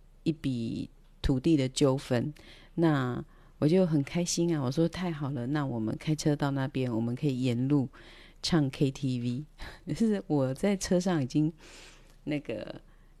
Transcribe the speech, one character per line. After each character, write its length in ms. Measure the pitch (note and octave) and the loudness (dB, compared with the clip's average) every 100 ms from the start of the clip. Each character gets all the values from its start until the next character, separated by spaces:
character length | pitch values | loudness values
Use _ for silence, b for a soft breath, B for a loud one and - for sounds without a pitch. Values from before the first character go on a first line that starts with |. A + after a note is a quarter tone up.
| - - | -20 -4
一 80 | E3 | -4
笔 580 | D#3 C3+ B2 A2+ C3+ - - - - | -2 -2 -2 -4 -6 -8 -14 -20 -4
土 200 | - C3 | 0 2
地 160 | E3+ D3+ | 4 4
的 120 | C3 | 2
纠 280 | - C#3+ C3+ | 2 4 2
纷， 360 | - B2 C#3 B B B B - | 0 0 0 B B B B 0
那 460 | E3 C#3+ B2+ - - b b - | 2 2 0 -4 -10 b b 0
我 80 | D3 | 4
就 180 | F#3 | 4
很 160 | F#3 D#3 | 4 2
开 200 | C3+ F3 | 0 -2
心 320 | F3 - E3+ D#3 | -2 0 0 0
啊， 60 | |
我 80 | B2+ | 0
说 160 | B2 E3 | 0 0
：“太 220 | F3+ F3+ | 0 -6
好 200 | D3+ C#3 | -4 -6
了， 180 | C#3+ A#2+ | -4 -2
那 180 | D3+ C3+ | -2 -2
我 140 | A#2+ | -2
们 160 | A2 C#3+ | -4 -4
开 160 | - | -2
车 220 | D3+ D#3+ D3 | 0 0 0
到 160 | C#3+ | 0
那 160 | C#3 C3 | -2 -2
边， 260 | C3+ B2+ | -2 -2
我 60 | A2+ | -2
们 160 | A#2 B2 | -2 -2
可 100 | D3+ | -2
以 160 | B2+ | 0
沿 240 | B2+ A#2+ C3 | 0 0 2
路 220 | D3 A#2+ B B B B B | 2 0 B B B B B
唱 300 | - E3+ C3+ | 0 2 2
K 220 | - C#3 | 0 -2
T 260 | - C3 B2 | 0 -4 -2
V。” 260 | A#2+ B2 D3+ - B B | -2 -4 -8 -14 B B
<laughs> 60 | - | -8
就 20 | |
是 280 | D3+ A3+ G3+ - | 0 0 0 0
我 260 | D3 C3 | 0 0
在 220 | C3+ G3+ G3 | 0 0 0
车 240 | - F3+ | 2 2
上 200 | F#3 E3+ | 2 0
已 60 | B2 | 0
经 260 | D3 D#3 - B B B B B - | 2 0 -2 B B B B B -12
那 160 | - D3 | -6 -6
个 420 | - G#2+ - - - b b - | -6 -8 -10 -14 -20 b b -18